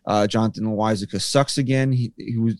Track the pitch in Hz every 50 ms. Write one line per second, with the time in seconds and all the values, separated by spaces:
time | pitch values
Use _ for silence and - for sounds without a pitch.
0 | - - 104 104 104 104 - 110 110 107 - 107 107 110 107 101 107 110 113 95
1 | 98 - - 95 - - - 139 139 - - 143 131 123 135 135 131 135 131 123
2 | 120 - - - 104 123 117 113 113 113 104